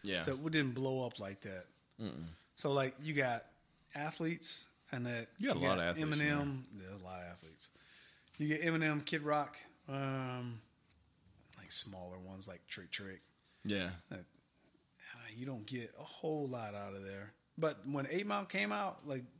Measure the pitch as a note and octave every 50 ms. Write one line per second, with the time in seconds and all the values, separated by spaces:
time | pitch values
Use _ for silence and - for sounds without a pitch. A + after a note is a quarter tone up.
0 | - G2+ F#2+ F2 D#2+ D3 C3+ C3 D3+ E3 D#3+ D#3 C#3+ C3 A#2+ B2+ C3 C3 C3 C3
1 | B2+ A#2+ - - G2+ G2 G2 - - G#2+ F#2+ F#2 F2 - - _ _ _ _ -
2 | A2+ G2 A#1 C#2 E2 E2 E2 - - _ - - - D3 C#3 C#3 C3+ C3 C3 -
3 | D3 D#3 D3+ C#3+ C3 B2 A#2+ A#2 - - - - _ _ _ _ - - - C#3+
4 | D3 D#3 - - E3+ D#3+ E3+ - - - - - - - - _ _ - - B2+
5 | B2 B2 A#2+ A#2 A#2 - - - G#3 C#4 G#3 E2+ F2 F2+ F#2+ F2+ E2+ F2 F3 D#3+
6 | D#3 D#3 D3+ D3+ D3 D3 D3 D3 C#3+ C#3+ C3+ C3 B2+ - - G2+ F#2 F#2 G2 G2+
7 | F#2 F#2 F#2 F2+ F2+ F2 F2 F2+ E2 D#2+ D#2+ - - - - - - - - -
8 | - - - - - - - - D3+ D3+ D3+ D#3 E3+ E3 E3 D#3+ D#3+ D#3 D3+ D3
9 | C#3+ - E3+ D#3 D3 D3 D3 D3 C#3+ C#3 - - - - - - - - C#3 C#3
10 | C#3 C3+ C3+ C3+ C3 B2+ B2+ B2+ B2 A#2+ A#2 A2 - - _ _ _ _ _ _
11 | _ _ _ _ _ - - - - - - - F#2+ E2+ - - - G#2+ G2 F#2
12 | F2+ F2+ F2+ F#2 F#2 F#2+ F#2+ F#2+ F#2+ G2 F2+ F2 - - - G#2 F2+ D#2 - -
13 | G2+ F#2+ F#2+ F2+ - - _ _ _ _ _ - - G#2 G#2 G2 F2+ F2 F2+ F2
14 | - - - G2 F2 - _ - _ _ _ _ _ - _ _ _ _ _ -
15 | - - - - - G#2+ A2 A#2 B2+ C#3 C3 A2+ G#2 G#2+ B2+ B2 A#2 - - -
16 | C#3+ - - - - D#3+ D#3 D3+ C#3+ C3 B2 A#2+ A2+ G#2 G2+ G2+ G2+ G2+ G2 G2
17 | G2 G2 G2 G2 G2+ G#2+ - _ _ _ - - D#3+ D#3 C#3+ - - C3+ C#3+ C#3+
18 | C3+ - - F3+ G#3 G#3 G#3 G3+ G3 G3 - F#3+ G3+ G#3 G#3 G#3 G3+ F#3+ - -
19 | - D3 C#3 C3 B2 A#2+ - F3